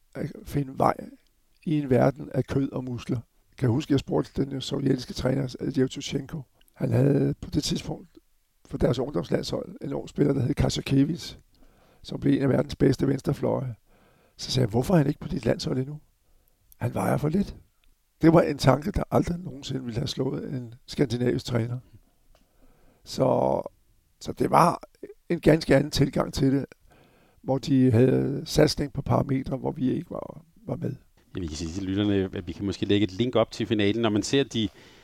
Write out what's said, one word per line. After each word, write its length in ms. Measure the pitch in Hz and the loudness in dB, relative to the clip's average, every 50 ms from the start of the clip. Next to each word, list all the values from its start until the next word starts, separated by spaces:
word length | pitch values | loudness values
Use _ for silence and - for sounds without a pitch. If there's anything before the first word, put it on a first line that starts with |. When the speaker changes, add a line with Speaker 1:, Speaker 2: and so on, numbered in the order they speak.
| _ _ - | _ _ -10
Speaker 1:
at 180 | - - - - - - | -8 -8 -8 -8 -12 -12
finde 340 | - - 143 143 131 135 - | -6 -4 -4 -4 -4 0 2
vej 180 | - 123 - - - - 277 - _ _ _ _ _ _ _ _ _ | 4 4 2 2 -4 -14 -16 -20 _ _ _ _ _ _ _ _ _
i 140 | 185 156 151 | -2 0 0
en 120 | 143 135 | 2 4
verden 400 | 127 120 127 139 135 - 143 139 - | 4 6 6 4 2 0 -4 -6 -4
af 100 | - 127 | -4 -2
kød 280 | - - 139 135 135 - | 0 0 0 0 -2 -2
og 120 | - 127 | -6 -6
muskler. 340 | 131 123 117 - - - 117 - _ _ _ _ _ _ - | -6 -8 -8 -6 -4 -6 -6 -6 _ _ _ _ _ _ -2
Kan 80 | - | 0
jeg 60 | 127 110 | 2 2
huske, 200 | 135 156 - 147 | 2 2 2 2
jeg 80 | 131 | 2
spurgte 440 | - - 175 151 143 - - - 135 | 2 0 0 -2 -2 -2 -2 -4 -4
den 160 | 139 139 135 | -4 -4 -8
sovjetiske 520 | 135 - 143 143 139 135 139 - - - - | -8 -6 -6 -2 0 0 0 0 -2 -6 -8
træner, 600 | - - 131 135 139 139 131 123 - - 160 - 135 | -4 -2 -2 0 0 -2 -4 -6 -8 -6 -4 0 0
Yevtushenko, 640 | 131 131 - 143 139 - - 143 135 135 - 160 131 - _ _ _ _ _ | 0 0 -2 -6 -8 -6 -6 -6 -6 -8 -10 -12 -12 -14 _ _ _ _ _
han 160 | - - 135 117 | -6 -4 0 2
havde 420 | 120 131 143 139 139 139 139 143 - | 4 4 4 4 4 2 0 -2 -4
på 100 | - - | -8 -6
det 140 | - 160 - | -4 -2 -2
tidspunkt 440 | - 175 165 143 - 156 - - - _ - - _ _ _ _ _ _ _ _ | -2 -2 -4 -4 -6 -10 -10 -12 -18 _ -20 -20 _ _ _ _ _ _ _ _
for 120 | - - 139 | -12 -4 0
deres 200 | - 139 127 123 | 0 2 2 0
ungdomslandshold 800 | 127 143 147 170 156 - - - 131 - - - - - - - - | -2 -2 -2 -4 -2 -2 -2 -2 -2 -4 -6 -6 -6 -8 -12 -12 -10
en 100 | 139 139 | -8 -6
ung 160 | 139 - - | -6 -8 -6
spiller, 240 | - - 147 147 139 | -2 0 2 2 2
der 80 | 135 | 2
hed 140 | 120 139 147 | 0 0 0
Kasakiewicz, 800 | - - 135 - - - - 139 135 139 147 170 170 - - - - - _ _ _ - - _ _ _ _ _ _ - | 0 0 0 0 -2 -2 0 2 4 4 2 0 -4 -8 -12 -14 -16 -20 _ _ _ -20 -20 _ _ _ _ _ _ -14
som 180 | - - 127 | -12 -8 -2
blev 160 | 120 143 143 | 0 2 2
en 60 | 135 135 | 2 4
af 60 | 139 | 2
verdens 280 | 127 139 143 143 - | 2 2 0 -2 -2
bedste 320 | - 147 143 131 - - 139 | 2 2 2 4 2 2 0
venstrefløje. 640 | 139 139 - - 139 - 135 120 113 117 127 131 113 - _ _ _ _ _ _ _ _ _ _ _ | 0 0 -2 -4 -4 -2 -2 -2 -2 -2 -4 -6 -10 -12 _ _ _ _ _ _ _ _ _ _ _
Så 140 | - - - | -14 -8 -4
sagde 140 | - 127 123 | -2 0 0
jeg, 60 | 107 | 2
"Hvorfor 240 | 104 117 127 - 202 | 2 0 2 4 4
er 40 | 165 | 4
han 80 | 143 | 4
ikke 140 | - 156 - | 2 0 -4
på 80 | - 147 | -6 -8
dit 160 | 160 - - | -8 -4 -2
landshold 340 | 120 131 - - 160 147 131 | 0 -2 0 -2 -4 -4 -4
endnu?" 200 | 131 135 151 151 - _ _ _ _ _ _ _ _ _ _ _ _ _ _ | -4 -6 -8 -12 -16 _ _ _ _ _ _ _ _ _ _ _ _ _ _
Han 180 | _ 117 117 - | _ -6 -4 -4
vejer 220 | - - 110 127 | -2 0 0 2
for 120 | 135 139 151 | 2 0 0
lidt. 280 | 156 202 202 - - - - _ _ _ _ _ _ _ _ _ _ _ - | 0 0 -2 -2 -6 -12 -20 _ _ _ _ _ _ _ _ _ _ _ 6
Det 100 | 160 160 | 6 8
var 100 | 165 160 | 6 6
en 160 | - 151 135 | 4 0 2
tanke, 320 | - 143 131 139 151 - | 4 4 4 4 2 -2
der 120 | - - - - | -4 -4 -2 0
aldrig 280 | - 120 - - 175 170 | 2 0 0 0 -2 -6
nogensinde 460 | 185 143 127 139 143 - 139 139 131 | -8 -10 -12 -12 -10 -8 -8 -6 -6
ville 140 | 120 113 117 | -6 -4 -4
have 80 | 143 | -4
slået 460 | 131 - - 135 135 143 151 202 - - | -4 -2 -2 -2 -2 -4 -4 -6 -6 -8
en 200 | 127 123 117 117 - _ | -8 -8 -10 -14 -18 _
skandinavisk 580 | - - - 151 - 117 120 123 123 120 120 - | -8 -2 0 0 0 0 0 0 0 0 0 -2
træner. 340 | - 127 120 113 120 120 127 - _ - - _ _ _ _ _ _ _ _ _ _ _ _ _ - _ _ _ _ _ _ _ | -2 -2 -2 -2 -2 -4 -8 -10 _ -20 -20 _ _ _ _ _ _ _ _ _ _ _ _ _ -20 _ _ _ _ _ _ _
Så, 580 | - - - 131 131 127 123 131 - 135 - - - - _ _ _ _ _ _ _ _ _ | -10 -4 0 2 2 2 2 2 2 0 0 -2 -6 -12 _ _ _ _ _ _ _ _ _
så 120 | - - - | -12 -10 -6
det 180 | - 127 127 | -4 -2 2
var 320 | - 143 160 170 - - - - _ _ - - - - _ - | 4 6 6 4 2 0 -6 -16 _ _ -20 -20 -20 -14 _ -4
en 120 | 175 165 | -4 0
ganske 360 | - 165 151 165 151 - 143 | 4 4 4 4 4 4 4
anden 140 | 135 143 147 | 4 4 2
tilgang 440 | - - 143 147 - - - - 160 | 0 0 0 2 2 0 -2 -2 -2
til 180 | - 143 135 131 | 0 2 2 2
det, 140 | 139 127 - - - _ - - _ _ _ _ _ _ _ _ _ - | 2 0 -4 -10 -18 _ -20 -20 _ _ _ _ _ _ _ _ _ -6
hvor 160 | - 131 135 | -4 -4 -2
de 320 | - - 139 131 127 131 | 0 2 4 6 6 6
havde 520 | 117 113 127 131 131 131 131 131 139 - 170 | 8 8 6 6 6 4 2 0 -2 -4 -6
satsning 480 | - - - 156 151 - - 151 143 - | -2 2 4 4 4 4 0 -4 -6 -6
på 100 | - 135 | -6 -2
parametre, 540 | - 127 123 135 139 135 135 - - 139 | 0 2 2 2 0 -2 -4 -2 -4 -6
hvor 160 | 131 117 135 135 | -4 -4 -4 -4
vi 200 | 147 135 127 - | -2 -2 0 0
ikke 180 | - - - | -2 -4 -6
var, 320 | - - - - - - - _ _ - 233 | -8 -10 -10 -10 -12 -16 -20 _ _ -16 -10
var 100 | 165 147 | -8 -8
med. 180 | - 165 - 123 - - _ _ _ _ _ - | -6 -6 -6 -8 -8 -12 _ _ _ _ _ -10
Speaker 2:
Ja, 40 | 101 | -8
vi 60 | 92 | -8
kan 100 | 80 78 | -8 -8
sige 140 | 76 85 82 | -8 -8 -8
til 120 | 82 98 98 | -6 -6 -4
lytterne, 480 | 92 95 101 104 104 101 98 95 92 92 | -2 -2 0 0 2 2 2 0 0 -4
at 140 | 95 90 | -8 -8
vi 60 | - 87 | -8 -8
kan 140 | - 101 | -6 -4
måske 200 | 101 92 - - | -4 -4 -4 0
lægge 180 | 101 101 101 104 | 2 2 2 2
et 80 | 101 95 | 0 0
link 240 | 92 120 127 120 | -2 -2 0 2
op 140 | 113 110 - | 2 2 2
til 160 | - - 113 | 0 -4 -2
finalen. 360 | 104 113 104 104 101 104 117 117 | 0 0 2 2 2 2 2 2
Når 80 | 113 | 2
man 120 | 104 107 98 | 2 0 0
ser 220 | - - 139 139 | 2 2 0 0
de 240 | - - 117 110 98 - - - - - - | 0 0 -2 -2 -2 -4 -8 -20 -20 -20 -20